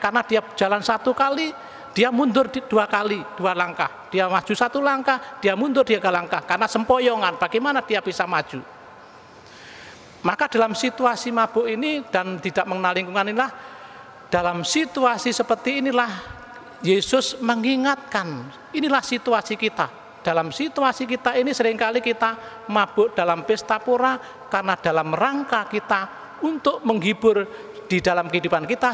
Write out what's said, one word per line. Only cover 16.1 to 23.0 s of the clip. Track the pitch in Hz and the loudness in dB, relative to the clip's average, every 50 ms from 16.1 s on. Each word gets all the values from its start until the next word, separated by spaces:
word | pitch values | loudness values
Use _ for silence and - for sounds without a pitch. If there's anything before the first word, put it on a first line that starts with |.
| 190 185 - - - - - - - - - - - - | -4 -8 -12 -14 -16 -18 -18 -20 -20 -20 -20 -20 -12 -2
Yesus | - 170 190 196 - - - 262 262 - - | 2 2 4 4 4 2 2 2 2 0 -4
mengingatkan, | - - 226 240 226 220 254 269 254 262 277 277 269 - - - 208 185 165 147 127 120 139 - - - - - | -2 0 0 0 2 2 2 2 2 2 0 0 -2 -4 -4 -4 -4 -2 -4 -6 -10 -10 -12 -16 -20 -14 -8 -4
inilah | 311 269 208 277 262 - | -2 0 2 2 2 0
situasi | - 247 233 - 247 233 208 202 - 214 | 0 -4 -2 0 2 2 2 0 -2 -4
kita. | - 220 214 - - 156 - - - - - - - | -2 -2 -2 0 -2 -2 -4 -6 -12 -20 -20 -16 -6
Dalam | - 175 165 165 160 160 | -2 0 0 0 0 -2
situasi | 143 - 285 311 - 294 269 262 254 - 262 | -4 -4 -6 -4 0 0 2 2 0 0 -4
kita | 233 254 247 - 247 240 254 | -4 -4 -2 0 0 2 2
ini | 254 285 269 | 2 2 2
seringkali | - 233 226 226 220 233 220 226 240 226 | 0 0 0 0 0 0 0 0 0 0
kita | 240 226 226 226 226 226 226 - - - - - | -2 0 0 0 -2 -2 -4 -10 -16 -16 -14 -6
mabuk | - 208 214 202 - - 214 | 0 0 2 2 2 2 2